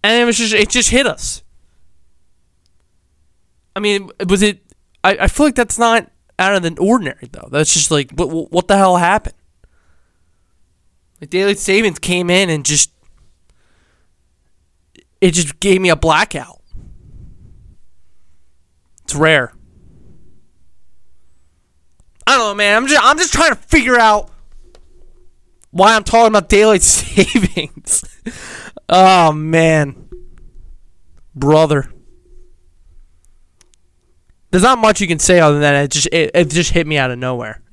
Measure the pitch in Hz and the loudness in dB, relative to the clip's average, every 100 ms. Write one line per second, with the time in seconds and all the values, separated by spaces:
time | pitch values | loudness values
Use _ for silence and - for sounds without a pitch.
0 | 208 233 240 233 226 220 208 247 226 240 | 0 0 0 -2 -2 0 0 0 0 0
1 | 269 139 - - - _ _ _ - _ | 0 -4 -10 -12 -18 _ _ _ -20 _
2 | _ _ _ _ _ _ _ _ _ _ | _ _ _ _ _ _ _ _ _ _
3 | _ _ _ _ _ _ _ - 208 202 | _ _ _ _ _ _ _ -6 -4 -4
4 | 190 - 190 190 208 202 _ _ _ _ | -6 -10 -2 0 0 -2 _ _ _ _
5 | 185 196 196 - 302 247 233 - 233 226 | -2 0 -2 2 0 0 -4 0 0 0
6 | - _ _ - 185 202 165 160 190 247 | -2 _ _ -4 -2 -2 -4 -2 0 0
7 | 156 - 123 - - 139 151 - - 151 | -2 -12 -18 -20 -6 -4 0 -2 0 -2
8 | 135 - 170 165 - 170 180 196 190 180 | -4 -6 -4 -4 -4 -4 0 2 4 2
9 | 175 208 - - _ _ _ _ _ _ | 2 0 -4 -16 _ _ _ _ _ _
10 | _ _ _ _ _ _ _ _ _ _ | _ _ _ _ _ _ _ _ _ _
11 | _ _ - 180 196 202 - 196 220 156 | _ _ -8 -4 -2 -2 -2 0 0 -4
12 | - 180 175 180 190 156 - 147 - _ | -4 -4 0 0 0 -2 -2 -2 -4 _
13 | _ _ _ _ _ _ _ _ _ _ | _ _ _ _ _ _ _ _ _ _
14 | _ _ _ _ _ _ _ _ _ _ | _ _ _ _ _ _ _ _ _ _
15 | _ _ 185 165 156 - 202 190 185 156 | _ _ 0 0 -4 -6 -2 0 2 0
16 | 165 175 214 151 123 - _ - - - | 2 0 0 -6 -14 -20 _ -20 -20 -20
17 | - - - - - - - - - - | -20 -20 -20 -20 -20 -20 -20 -20 -20 -20
18 | - - - - - _ _ _ _ _ | -20 -20 -20 -20 -20 _ _ _ _ _
19 | - 147 160 151 120 - - _ - - | -12 -2 0 2 -2 -10 -20 _ -20 -20
20 | - - - - - _ - - - - | -20 -20 -20 -20 -20 _ -20 -20 -20 -20
21 | - - - - _ _ _ _ _ _ | -20 -20 -20 -20 _ _ _ _ _ _
22 | - _ - 262 220 202 202 208 269 294 | -20 _ -2 0 0 -2 0 0 2 2
23 | 240 302 349 - 330 247 - 320 240 247 | 4 2 0 0 0 0 0 0 2 2
24 | 220 208 - - - - - - - - | 4 2 -4 -18 -20 -20 -20 -20 -20 -20
25 | - - - _ _ _ _ 170 196 220 | -20 -20 -20 _ _ _ _ 2 4 4
26 | - 226 226 214 185 202 220 202 - - | 2 2 4 2 2 2 4 4 2 -2
27 | - - 196 240 185 - 156 - - - | -2 0 0 0 -2 -4 -10 -14 -6 -6
28 | - - - - - - - - - 180 | -6 -16 -16 -16 -18 -18 -20 -20 0 4
29 | 190 185 165 151 156 165 160 156 143 - | 6 6 2 0 -2 2 2 2 -2 -8
30 | - - - - - - - - - - | -20 -20 -20 -20 -20 -20 -20 -20 -20 -20
31 | - - - 139 139 151 156 147 135 - | -20 -20 -20 -6 0 2 2 0 -4 -16
32 | - - _ - - - _ _ _ - | -20 -20 _ -20 -20 -20 _ _ _ -20
33 | - _ _ _ _ _ _ _ _ _ | -20 _ _ _ _ _ _ _ _ _
34 | _ _ _ _ _ 180 220 254 220 208 | _ _ _ _ _ 0 2 2 2 0
35 | 196 165 - 180 156 147 147 143 143 156 | -2 -2 2 4 4 2 2 0 -2 -4
36 | 139 165 151 170 160 151 165 175 156 151 | -2 -2 0 0 0 -2 -2 -2 -2 -2
37 | 127 123 127 123 113 110 - | -4 -4 -6 -6 -10 -14 -8